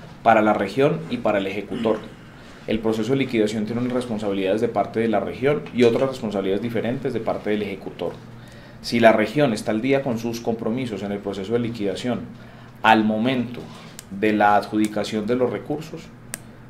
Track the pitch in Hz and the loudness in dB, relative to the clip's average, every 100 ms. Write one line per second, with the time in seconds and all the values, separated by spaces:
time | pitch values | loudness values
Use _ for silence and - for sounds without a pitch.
0 | - - 113 110 107 104 101 131 143 - | -20 0 6 6 6 4 2 2 2 2
1 | - 120 107 104 95 101 - 95 113 - | -4 -2 0 0 0 -4 -6 -2 0 0
2 | - - - - - - - 113 113 110 | -4 -18 -20 -20 -20 -12 -4 -2 0 0
3 | 110 139 127 117 104 110 107 117 123 123 | 0 0 2 2 2 0 -4 -2 -2 -2
4 | 120 107 107 98 95 107 117 101 98 110 | -4 -4 -2 0 0 0 0 0 0 0
5 | 113 101 90 85 131 147 - 120 117 120 | 2 0 -2 -2 0 0 -2 4 4 6
6 | 131 127 110 98 95 101 117 113 107 131 | 0 -2 -4 -2 0 0 0 -2 -2 -2
7 | 139 110 - 90 107 104 101 95 - - | -4 -4 -4 -4 -2 -2 -2 -6 -10 -6
8 | 87 - - - - - - - - 120 | -6 -8 -14 -18 -18 -20 -20 -14 -2 6
9 | 113 110 104 147 139 107 - 107 131 135 | 6 6 2 2 2 2 -2 -2 2 0
10 | 135 113 117 117 123 113 110 127 123 95 | 0 -4 -4 -4 -4 -2 -2 -2 -4 -6
11 | 101 101 101 95 98 120 113 113 98 - | -4 -6 -6 -6 -2 -2 -2 -2 -4 -2
12 | 123 104 - - - - - - 110 113 | -4 -4 -6 -16 -18 -20 -20 2 6 6
13 | 107 107 123 127 113 117 80 - - - | 4 2 0 0 -4 -8 -12 -16 -18 -18
14 | - 98 107 104 104 104 101 107 107 104 | -14 0 2 6 6 6 2 0 0 0
15 | 101 110 104 127 117 101 - 151 - 160 | -2 -2 0 0 0 -2 -6 -8 -8 -14
16 | - - - - - - | -16 -20 -14 -14 -14 -20